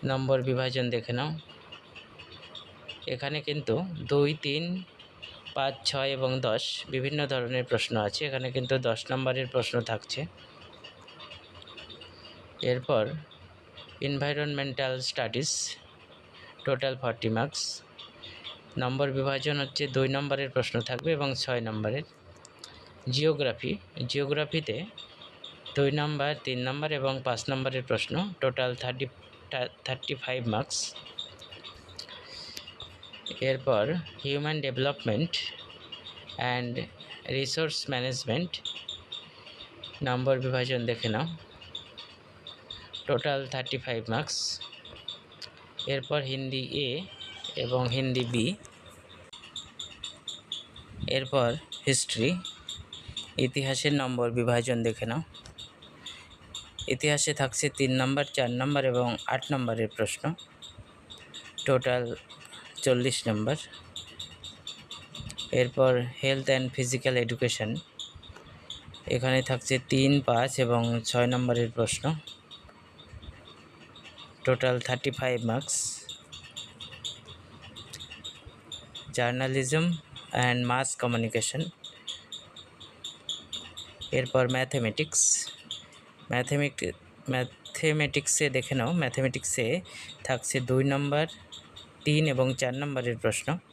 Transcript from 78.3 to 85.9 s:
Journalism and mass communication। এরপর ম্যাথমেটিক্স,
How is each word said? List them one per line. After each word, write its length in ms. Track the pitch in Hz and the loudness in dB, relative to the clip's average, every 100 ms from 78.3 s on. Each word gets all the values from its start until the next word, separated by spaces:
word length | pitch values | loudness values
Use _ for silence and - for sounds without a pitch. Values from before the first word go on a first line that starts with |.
| - - - - - - - - - | -14 -18 -20 -16 -14 -14 -16 -8 0
Journalism 680 | 120 123 131 131 131 156 170 170 - - - - 123 | 2 2 2 2 2 4 4 2 -4 -18 -4 2 4
and 140 | 123 123 | 4 4
mass 180 | 123 113 - | 2 2 0
communication। 600 | 123 117 113 113 - 135 165 - - - - - - - - - - - - - - - - - - - - - - - - 123 | 0 2 2 0 0 -2 -4 -8 -18 -16 -12 -12 -10 -14 -14 -20 -20 -20 -20 -16 -14 -14 -10 -10 -8 -10 -10 -14 -14 -12 0 0
এরপর 260 | 127 131 127 127 | 4 4 4 4
ম্যাথমেটিক্স, 640 | 131 139 117 104 151 - - - - - - - - | 2 2 0 0 0 4 4 4 0 -10 -14 -14 -14